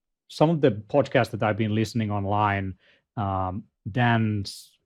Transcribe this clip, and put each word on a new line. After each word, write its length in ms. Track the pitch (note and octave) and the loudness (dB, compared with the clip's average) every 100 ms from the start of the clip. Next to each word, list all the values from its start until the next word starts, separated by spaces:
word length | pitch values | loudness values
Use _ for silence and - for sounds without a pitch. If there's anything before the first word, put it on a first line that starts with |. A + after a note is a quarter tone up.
| _ _ _ | _ _ _
some 240 | - D#3 | 0 2
of 100 | E3 | 4
the 80 | C#3 | 2
podcasts 640 | G#2 G#2 C#3+ B2+ C3+ A2+ | 2 0 0 2 2 0
that 100 | G#2 | 0
I've 160 | A2 G#2 | -2 0
been 160 | A2 | 0
listening 380 | G#2+ A2 A#2 G#2+ | 0 0 -2 -2
online, 640 | G#2 G2 G#2 G#2 G2 F#2+ F2+ _ _ _ - | -2 -2 0 2 0 -4 -10 _ _ _ -6
um, 460 | G2+ F#2+ F#2 G2 - _ - | -4 -2 -4 -6 -12 _ -6
Dan's, 880 | B2 A#2+ A#2 A2 G#2 G2 - - _ | 0 2 4 2 -2 -6 -12 -20 _